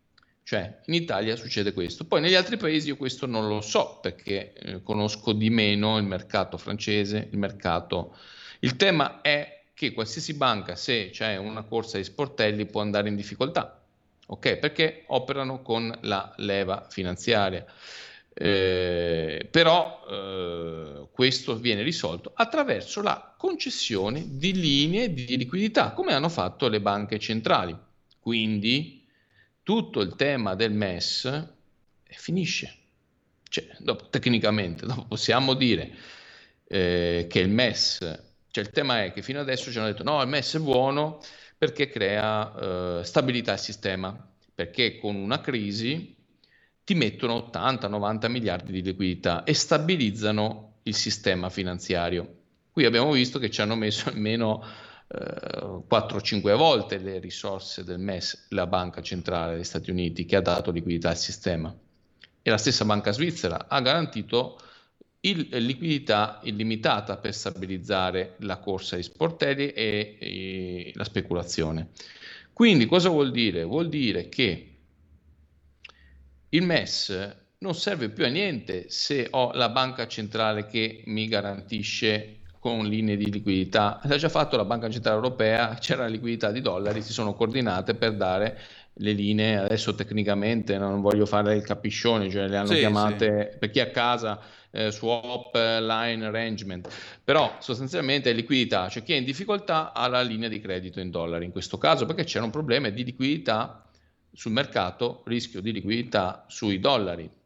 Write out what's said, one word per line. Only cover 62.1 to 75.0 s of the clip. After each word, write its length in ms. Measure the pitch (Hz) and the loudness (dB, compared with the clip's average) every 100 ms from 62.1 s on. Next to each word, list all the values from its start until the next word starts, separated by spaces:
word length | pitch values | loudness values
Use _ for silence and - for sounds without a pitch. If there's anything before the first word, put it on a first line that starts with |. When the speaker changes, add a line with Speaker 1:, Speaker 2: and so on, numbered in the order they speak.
| _ - _ | _ -20 _
Speaker 1:
E 80 | - | 2
la 80 | 107 | 2
stessa 260 | 131 120 | 4 2
Banca 280 | 107 104 104 | 4 2 2
Svizzera 540 | 104 170 165 92 85 - | 0 -2 -2 -2 -4 -2
ha 120 | 143 | 0
garantito 800 | 123 160 156 113 101 120 127 - - - _ _ - _ | 2 2 0 -4 0 0 0 -6 -20 -20 _ _ -20 _
il, 280 | 190 180 147 127 | -2 0 -2 0
liquidità 760 | 117 131 170 147 - 104 107 - | 0 0 0 -2 2 2 2 -2
illimitata 760 | - 104 110 110 151 110 101 98 | -8 -4 -2 0 2 0 0 -6
per 160 | 104 | -4
stabilizzare 1040 | 101 - 92 95 92 92 95 92 92 92 - | -4 -6 -6 -6 -6 0 2 2 0 -4 -6
la 160 | 101 92 | -8 -6
corsa 380 | - 92 - 90 | -4 -4 -4 -6
agli 60 | |
sportelli 640 | 87 - 165 165 143 139 139 | -8 -2 -2 0 -2 0 -2
e, 480 | - 110 104 107 - | -2 0 0 -4 -8
e 760 | 101 92 95 95 92 90 85 | -10 -8 -6 -6 -6 -6 -10
la 100 | - | -8
speculazione. 880 | 107 98 80 87 85 - 80 80 85 - - - - - - | -4 -4 -2 -4 -2 -2 0 -2 -6 -12 -20 -18 -18 -20 -20
Quindi 340 | - 233 165 120 | 4 8 8 6
cosa 240 | 175 180 | 6 6
vuol 200 | 160 139 | 4 2
dire? 320 | 120 113 85 | 4 2 2
Vuol 260 | 82 139 170 | -2 -2 -2
dire 400 | 151 123 90 85 | 0 0 0 -4
che 360 | - 117 82 - - _ _ | 0 0 0 -6 -20 _ _